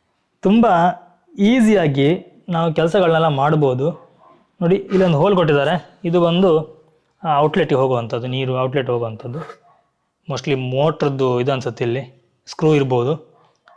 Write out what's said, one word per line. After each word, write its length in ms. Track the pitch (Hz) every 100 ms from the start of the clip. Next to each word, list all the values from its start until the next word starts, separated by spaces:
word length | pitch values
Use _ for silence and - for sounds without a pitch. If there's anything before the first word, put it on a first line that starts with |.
| _ _ _ _
ತುಂಬ 240 | 190 226 233 170 175 - - _ _ -
ಈಸಿಯಾಗಿ 840 | 202 254 220 202 160 139 139 185 - _ -
ನಾವು 260 | 170 165
ಕೆಲಸಗಳನ್ನೆಲ್ಲ 540 | 156 165 202 175 165 160
ಮಾಡ್ಬೋದು. 840 | 139 143 156 139 127 151 165 - _ _ _ _ _
ನೋಡಿ, 120 | 170
ಇಲ್ಲೊಂದು 440 | 196 - 190 185 147
ಹೋಲ್ 180 | 190 185
ಕೊಟ್ಟಿದ್ದಾರೆ. 640 | 160 143 139 175 - _
ಇದು 160 | 175 175
ಬಂದು 600 | 170 170 190 156 156 - _ _ _ _
ಆ 140 | 175 143
ಔಟ್ಲೆಟ್‌ಗೆ 380 | 151 185 147 135
ಹೋಗುವಂಥದ್ದು, 500 | 135 127 113 120 123
ನೀರು 320 | 131 131 127
ಔಟ್ಲೆಟ್ 300 | 131 135 123
ಹೋಗುವಂಥದ್ದು. 480 | 120 113 107 120 139 - - _ _ _ _ _ _ -
Mostly 400 | 131 - 131 127
ಮೋಟ್ರದ್ದು 680 | 127 156 156 147 135 131 123
ಇದು 120 | 123
ಅನ್ಸುತ್ತೆ, 320 | 131 123 110
ಇಲ್ಲಿ 380 | 120 120 - _ _ _ -
ಸ್ಕ್ರೂ 280 | - 156
ಇರ್ಬೋದು, 640 | 151 135 123 123 156 - _ _ _ _